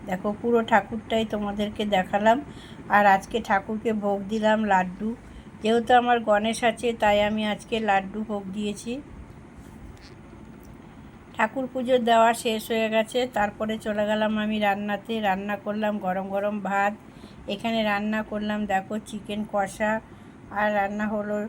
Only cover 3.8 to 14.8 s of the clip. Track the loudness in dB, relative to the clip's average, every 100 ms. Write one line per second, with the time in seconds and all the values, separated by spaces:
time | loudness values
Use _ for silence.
3.8 | -2 -2 0 -2 -2 0 2 2 4 2
4.8 | 2 -4 -6 -6 -14 -20 -20 -4 0 2
5.8 | 6 6 6 2 4 2 2 0 0 0
6.8 | -4 2 4 4 2 0 -2 -4 -4 -2
7.8 | 2 2 0 -8 -6 -6 -6 -6 -6 -6
8.8 | -8 -10 -10 -18 -18 -20 -20 -20 -20 -18
9.8 | -18 -18 -20 -20 -20 -20 -20 -20 -20 -20
10.8 | -20 -20 -20 -20 -16 -2 0 0 -4 -4
11.8 | 2 2 6 6 6 4 0 -2 -2 0
12.8 | 2 2 2 0 0 0 -2 -2 -4 -4
13.8 | -2 -2 0 2 0 0 -2 0 2 0